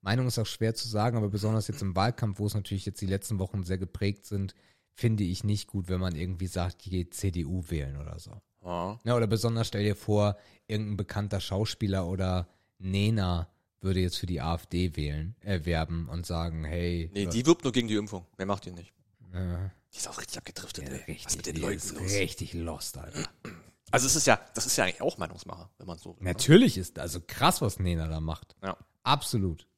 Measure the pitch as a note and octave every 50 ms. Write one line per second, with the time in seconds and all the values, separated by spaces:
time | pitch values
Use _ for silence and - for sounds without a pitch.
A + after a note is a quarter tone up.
0 | - F#2+ G#2+ B2+ B2+ B2 A#2 - A2 - - - A2+ A2+ A2 - - A#2+ G#2+ G#2
1 | G#2+ B2 A#2 A#2+ G#2+ G#2 F#2+ G#2 G2+ G#2+ A2 A2 G2 - G#2 - G2 F#2+ F2 F#2
2 | G2 A#2 B2 - - G#2+ F#2+ - G#2 G#2 G#2 G#2 F#2+ - G2+ F#2+ - G#2 F#2+ -
3 | - F#2 F#2+ G2 - - G#2+ F#2+ F#2+ - - G2+ F#2 F2 F#2+ F2+ F#2+ F2+ _ -
4 | G#2 G2 G2+ - _ - G#2 G2 G2 F#2 - _ _ _ _ _ _ _ _ -
5 | - A#2 A2 G2+ G#2 F2 F2+ - - G#2 G#2 G2+ - - - G2+ F2+ F#2 F#2+ F2+
6 | F#2 F#2 F2 D2+ F2 F2+ F#2 E2+ F#2+ F2+ - F#2 F2 F2+ - _ - G2 F#2 F2+
7 | F2 - - - - G2 E2 F2 D#2+ C#2+ F#2 F#2+ E2 - E2+ D2+ C#2+ C#2 C#2 C#2+
8 | D2 D#2 D#2 D#2+ - - - G2+ _ _ _ _ - F2+ F2 E2+ F2 F#2 G#2+ A#2
9 | _ A#2 B2 A#2+ A#2 G#2 A2 G#2+ - A#2 A#2 A2+ A2+ - - G#2 G2+ G#2 G2+ -
10 | - - G#2 G#2 G#2 G#2 G2+ - - - - _ _ _ G#2+ G#2+ A2 G#2 G#2 F#2
11 | G2 - - G#2 - G2 - G2 - - - G2+ A2 - - - - G2 F#2+ F#2+
12 | F#2 E2+ F#2+ F#2 F#2+ F#2 F#2 F2+ E2+ - _ _ _ _ _ _ F#2 F#2+ F#2+ G2
13 | G#2 G#2+ A2+ A2 F#2+ F2+ F2 E2+ F2 - _ _ _ _ _ _ - F#2+ F#2 F#2
14 | F2+ F2 - - - F2 F2 D2+ B1 E2 E2+ E2 - - - F2 F2+ F2 D2+ -
15 | D2 D2 D2 D2+ D#2 F2+ A2+ _ - G2+ G2 F2 D2+ F2 E2+ D#2+ D#2+ D#2+ E2+ E2+
16 | E2 - D#2 E2+ F2 - F2 E2 E2 E2+ D#2+ D#2+ D#2+ D2+ E2 F2 F2 F2 F2 E2+
17 | E2 E2+ G2 G2+ G2+ F2 - A#2 B2 D3+ E3+ - - C3+ A2 B2+ A#2 A2 G#2+ G#2
18 | G#2 G#2 - F#2 F2 - _ - F#2+ G2 G2+ F#2 - F2+ F2+ F2 E2+ - _ _
19 | _ _ _ _ A2+ F#2 F2+ F2 F#2 F2+ F2 E2+ F#2+ F#2+ - _ _ _ - -
20 | - - - - - - - - - - - - - - - - C2+ C2+ C2 C2+
21 | - - - - - - - - - - - D#2+ - - - - - F#2+ - -
22 | F#2+ F#2+ G2+ G2+ F#2+ E2+ - - F#2+ - - F2 E2 E2 D2+ C#2 - - - C#2
23 | C#2+ - - D2+ - - - _ _ - - - - - _ _ _ - - C3+
24 | B2+ C3 - D#3 - - A2+ - - - - A#2 - B2+ - - A2 F#2 - -
25 | - C#3 - - F2 D#2 - F#2 - F#2 E2+ F2 F2 - _ _ - F#2 E2+ E2
26 | - F2+ F2 - F2+ F#2 F2 - - - D3+ G3 C4 G3+ - F#2+ F2+ - - -
27 | C#2+ E2+ C#2+ E2 - - - - C#3 E3 F#3+ - - G#2 - - F#2+ F2 E2+ E2
28 | D#2+ D#2+ D#2+ D#2+ D#2+ D#2+ D#2+ - - _ - _ - F#2+ F#2 - - _ _ _
29 | _ B2+ C#3+ C#3+ - - - A#2 F#2+ F#2 D#2+ - - _ _